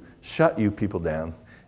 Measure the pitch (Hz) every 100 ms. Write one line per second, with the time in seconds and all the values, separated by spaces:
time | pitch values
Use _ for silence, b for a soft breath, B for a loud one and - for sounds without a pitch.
0 | B B - - 160 - 104 104 101 95
1 | 82 78 82 82 b b